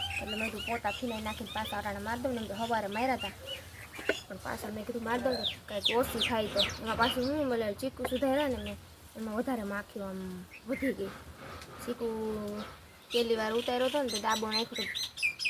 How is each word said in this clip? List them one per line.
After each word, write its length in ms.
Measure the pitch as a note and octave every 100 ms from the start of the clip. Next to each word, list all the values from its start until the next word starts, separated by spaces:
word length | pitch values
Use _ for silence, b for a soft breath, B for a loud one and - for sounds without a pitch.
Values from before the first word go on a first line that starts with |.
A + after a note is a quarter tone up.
| - -
એટલે 140 | G#3+ G#3+
મેં 140 | A3
કીધું 160 | G#3 G#3
પોતા 240 | A#3 G#3
ફીનાઈ 320 | G3+ B3 A3
નાખીને 280 | G#3+ G#3+ G#3
પાછા 240 | G#3+ G#3+ G#3
અટાણે 200 | G#3 G3
મારી 240 | G#3 A#3+
દઉં 120 | C4
ને 60 | A#3+
એમ 60 | G#3
તો 80 |
સવારે 320 | G3 A3+ A3+ G3+
માર્યા 280 | G#3 C4
હતા. 160 | B3 G3 - - - - - - - - - -
પણ 80 | F#3
પાછા 320 | - A3+ A3
મેં 180 | G#3+ G#3+
કીધું 180 | A#3
મારી 180 | A3+ A#3+
દઉં 140 | B3+ A#3+ - - -
કાંઈક 320 | G#3 - A#3
ઓછી 300 | C4 A#3 A3+
થાય 180 | A3+ G#3+
તો. 140 | G3+
એમાં 360 | - - A3 A3
પાછું 280 | A#3+ B3+
હું 240 | B3+ D4+ C#4
બોલે 260 | A#3 G#3+
ચીકુ 300 | G3+ C4 - B3+
સુધાર્યા 380 | B3+ C4+ C4+ D4
ને 80 | A#3
મેં 200 | G#3 G3+ - - - A3+
એમાં 180 | A3
વધારે 280 | G#3+ B3 A#3+
માખીઓ 420 | G3+ G3+ G3+ G#3
આમ 400 | G3 F#3+ F#3 F#3 F3+ - G#3+
વધી 240 | C4+ C4+
ગઈ. 180 | G3 G3 - - - - - - - -
ચીકુ 200 | A#3+ A#3 A3 A3 G#3+ G#3 G#3 G#3 - - - -
પહેલી 240 | A#3+ A#3 A3+
વાર 160 | G#3+
ઉતાર્યો 360 | A#3 A#3+ B3 C4
હતો 140 | D4
ને 60 | C4
તો 100 | G#3+
દાબો 280 | A3 A3 A3
નાખ્યો 300 | A3 A#3 A3+
તો 60 | G#3+ - - - - - -